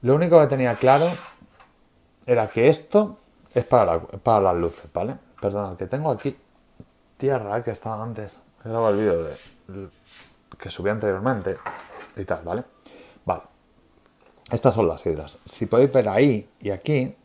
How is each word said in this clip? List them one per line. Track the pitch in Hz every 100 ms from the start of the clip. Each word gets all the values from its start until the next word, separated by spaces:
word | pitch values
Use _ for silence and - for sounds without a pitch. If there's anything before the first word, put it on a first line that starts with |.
Lo | 120 143
único | 175 165
que | 147
tenía | 135 127 113
claro | 131 139 165 180 - - - _ - _ _ _ _ _ -
era | 120 107
que | - 123
esto | 160 - 208 214 - _ _ _
es | - -
para | 123 98
la, | 82
para | - 104 - 110
las | 95 87
luces, | 85 - -
¿vale? | - - - _ -
Perdón, | 101 101 101 90
que | 92
tengo | 131 156
aquí | 143 139 135 _ _ _ - - _ _ _
tierra | 135 131 104 110
que | 120
estaba | 107 110 107
antes, | 113 110 104 - _ _
he | 117
grabado | 113 113
el | 101
vídeo | 107 85
de, | 80 - - _ - 95 98 _ _ - - _ _ -
que | -
subí | - 95
anteriormente | 214 107 92 113 120 95 95 - - - - - -
y | 95
tal, | 82
¿vale? | 82 90 - _ - - - _ -
Vale. | 87 - _ _ _ _ _ _ _ _ _ -
Estas | 117 131 113
son | 92
las | 80 -
hidras. | 78 76 - -
Si | - 101
podéis | 113 135
ver | 127 107
ahí | 98 143 113 98 _
y | 101
aquí | 95 - 147 131 -